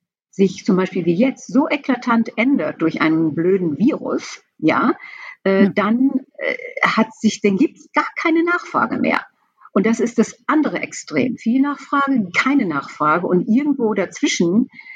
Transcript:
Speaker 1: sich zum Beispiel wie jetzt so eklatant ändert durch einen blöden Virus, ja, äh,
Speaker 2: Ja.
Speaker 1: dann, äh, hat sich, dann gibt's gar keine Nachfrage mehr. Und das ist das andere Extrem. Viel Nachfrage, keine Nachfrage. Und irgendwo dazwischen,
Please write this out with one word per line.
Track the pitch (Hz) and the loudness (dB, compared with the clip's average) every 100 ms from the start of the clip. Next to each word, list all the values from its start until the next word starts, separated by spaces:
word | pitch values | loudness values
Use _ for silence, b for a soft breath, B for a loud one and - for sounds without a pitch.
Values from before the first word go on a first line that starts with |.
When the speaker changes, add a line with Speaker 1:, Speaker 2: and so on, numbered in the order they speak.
| _ _ _ | _ _ _
Speaker 1:
sich | - 190 - | 0 0 0
zum | - 185 | 0 0
Beispiel | 180 190 175 | 0 -2 0
wie | |
jetzt | 170 262 - - | 2 0 -2 -2
so | 240 311 | 0 0
eklatant | 285 - 240 247 233 220 - | -2 -2 -2 0 0 0 0
ändert | 247 277 147 - | 0 0 -2 -2
durch | 160 - | -2 0
einen | 156 160 160 | 0 2 0
blöden | 151 175 196 170 139 | 0 0 2 0 0
Virus, | 240 262 - - - - _ - | 0 0 -4 -6 -6 -16 _ -2
ja, | 156 - 214 - B B B B | 0 2 0 -2 B B B B
äh, | 196 196 | 0 4
Speaker 2:
Ja. | 196 | 4
Speaker 1:
dann, | - 202 240 269 262 - - | 2 0 2 2 0 -6 -8
äh, | 80 - - - | -6 -6 -10 -4
hat | - - - | -2 0 -2
sich, | - 220 - | 0 -2 0
dann | 208 190 | 0 2
gibt's | 320 - - | 0 -2 -8
gar | 302 - - | -4 -4 -4
keine | 339 330 | 0 2
Nachfrage | 339 349 - - 117 - | 2 -2 -2 -4 -2 -2
mehr. | - - - _ b b b | -2 -2 -6 _ b b b
Und | 214 | 0
das | 214 233 | 2 0
ist | 240 233 | 0 0
das | 208 - - | -2 -4 -2
andere | 302 277 175 | 0 0 -2
Extrem. | - - - 151 - - | -8 -12 -6 -2 -2 -2
Viel | 226 262 | 0 2
Nachfrage, | 285 277 - 285 277 262 180 | 0 -4 -4 -2 0 0 -2
keine | - 262 285 | -2 0 2
Nachfrage. | 190 143 - - 151 170 180 | 0 -4 -6 -2 0 0 2
Und | 180 - | 0 2
irgendwo | 233 294 269 220 | 0 2 0 0
dazwischen, | 202 175 - 302 - 170 208 262 B B | 0 -4 -2 -2 0 2 2 0 B B